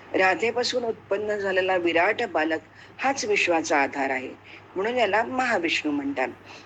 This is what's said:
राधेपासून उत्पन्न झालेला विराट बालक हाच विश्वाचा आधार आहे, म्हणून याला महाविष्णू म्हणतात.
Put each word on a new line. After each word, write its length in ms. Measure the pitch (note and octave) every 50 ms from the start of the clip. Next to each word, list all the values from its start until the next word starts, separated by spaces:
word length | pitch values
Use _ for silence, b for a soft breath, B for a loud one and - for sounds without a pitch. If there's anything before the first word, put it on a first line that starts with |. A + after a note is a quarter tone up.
| B B -
राधेपासून 680 | - F#3+ F#3+ F#3 D#3+ A3 A#3 A#3 B3 A#3+ A#3 B3 B3+ A#3+
उत्पन्न 520 | A3+ G#3+ - - - G3 G3 G#3+ G#3+ G#3
झालेला 400 | G#3 G3 G3 F#3 F#3 F#3+ F#3 F#3
विराट 460 | F3+ E3+ E3+ D#3+ E3 F3 G3+ G#3+ - A#3+
बालक 360 | G#3+ E3 D#3+ D#3 D#3+ D#3+ D#3 - - B B B B B -
हाच 260 | - C4 C#4 - -
विश्वाचा 540 | G#3 G#3 F3+ E3+ E3+ E3+ D#3+ D#3 - E3 C#3+
आधार 320 | C#3 C3 C3 C#3 C3+ C3+
आहे, 200 | C3+ C3 B2+ C3+ - - B B B B B - -
म्हणून 180 | F3 G3 A3+ B3
याला 280 | B3+ A3+ G3 F#3+ A3 A#3+
महाविष्णू 720 | A#3+ B3+ B3+ B3+ A#3+ A3+ F#3+ E3 D#3+ - - - D3+ C#3+
म्हणतात. 360 | C#3+ C#3 C#3 C#3 C3 C3 A#2+ - - B B B B B